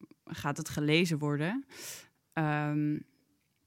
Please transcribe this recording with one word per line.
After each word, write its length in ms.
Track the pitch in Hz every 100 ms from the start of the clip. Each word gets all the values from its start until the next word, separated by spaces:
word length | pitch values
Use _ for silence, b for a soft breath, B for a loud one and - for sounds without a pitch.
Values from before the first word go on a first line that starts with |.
| - -
gaat 320 | - 170 147 143
het 120 | 151
gelezen 500 | - 147 160 165 147
worden. 460 | 147 147 160 262 - B B B B _ _
Ehm, 600 | - 151 151 147 147 151 151 - _ _ _ _ _